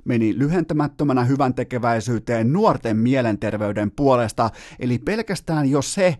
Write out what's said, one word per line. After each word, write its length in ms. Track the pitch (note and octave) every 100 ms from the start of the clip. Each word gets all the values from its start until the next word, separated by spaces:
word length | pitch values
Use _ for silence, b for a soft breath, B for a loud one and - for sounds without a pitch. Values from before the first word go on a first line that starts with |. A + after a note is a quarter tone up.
meni 340 | - A#2+ A2 G#2+
lyhentämättömänä 840 | C#3+ F3+ D#3+ D3+ D3 - C#3+ B2+
hyvän 300 | A#2+ C#3 C3+
tekeväisyyteen 1000 | B2+ A#2+ B2 A#2+ A#2 A2 A2+ - A#2+ B2
nuorten 440 | E3+ G#3+ C3 A#2 A2
mielenterveyden 920 | A#2 C3+ A#2 G#2 A2 G#2 G#2 G#2 G#2
puolesta. 600 | - C#3 B2 A2+ - A2+ B B B
Eli 200 | B2 B2
pelkästään 720 | B2+ A3 A3 F3+ - D#3 C#3
jo 120 | C#3+
se 340 | - - F3+